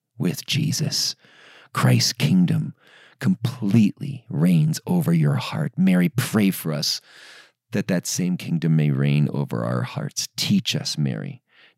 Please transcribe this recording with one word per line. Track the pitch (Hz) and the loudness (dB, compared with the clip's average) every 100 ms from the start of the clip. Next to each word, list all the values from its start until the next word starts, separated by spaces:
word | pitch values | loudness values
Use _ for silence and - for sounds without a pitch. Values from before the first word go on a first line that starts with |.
| _ - | _ -4
with | 90 - | -4 -4
Jesus. | - - - - 151 - - - _ _ - - - - | -4 -2 -2 -2 -2 -2 -4 -6 _ _ -20 -20 -12 0
Christ's | 127 123 - | 2 4 2
kingdom | - 147 92 87 - - - _ - - - | 0 2 4 4 2 -4 -10 _ -20 -20 -6
completely | - 92 - - 104 107 104 - 95 120 - | -2 0 -2 -4 2 4 4 2 -10 -12 -8
reigns | - 117 85 76 - - | 0 2 4 2 0 -2
over | 90 82 | -2 2
your | 85 73 | 2 2
heart. | 69 - - - - | 0 -4 -6 -6 0
Mary, | 123 90 87 | 2 4 2
pray | - - 107 98 | 0 -2 2 2
for | 90 85 | 0 -4
us | 76 78 - - - - - - _ _ | -4 -4 -6 -10 -20 -20 -20 -20 _ _
that | 120 95 | -6 -2
that | 92 - | -2 -2
same | - 90 90 | -4 -2 -2
kingdom | - 85 82 78 | -2 -2 2 4
may | 76 | 4
reign | 67 71 71 71 | 2 2 2 2
over | 69 69 60 | 0 -4 -4
our | 57 62 | -2 -2
hearts. | 60 - - - - - | -4 -6 -8 -8 -8 -4
Teach | - 98 - | 0 0 0
us, | 78 - - | -4 -4 -2
Mary. | 71 55 50 - _ _ - | -2 -2 -8 -12 _ _ -20